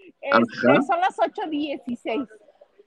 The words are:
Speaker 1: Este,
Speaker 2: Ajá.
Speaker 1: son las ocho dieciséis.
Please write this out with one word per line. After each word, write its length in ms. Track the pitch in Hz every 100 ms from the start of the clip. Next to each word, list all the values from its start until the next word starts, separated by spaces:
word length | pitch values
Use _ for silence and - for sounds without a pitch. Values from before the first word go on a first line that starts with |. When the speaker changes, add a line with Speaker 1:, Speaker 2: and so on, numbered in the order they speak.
| 370 _
Speaker 1:
Este, 500 | - - 240 - 240
Speaker 2:
Ajá. 120 | 285
Speaker 1:
son 180 | 285 339
las 180 | 370 -
ocho 240 | 339 - 370
dieciséis. 800 | 294 294 - - 240 311 226 254 214 _ _ - _